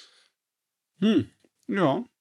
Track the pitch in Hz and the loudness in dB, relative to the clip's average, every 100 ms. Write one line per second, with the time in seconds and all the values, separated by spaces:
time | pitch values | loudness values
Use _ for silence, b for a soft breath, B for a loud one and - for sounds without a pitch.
0 | B B B _ _ _ _ _ _ - | B B B _ _ _ _ _ _ -4
1 | 208 208 - _ _ _ - 196 156 160 | 0 0 -2 _ _ _ -8 -2 0 -2
2 | 240 _ | -6 _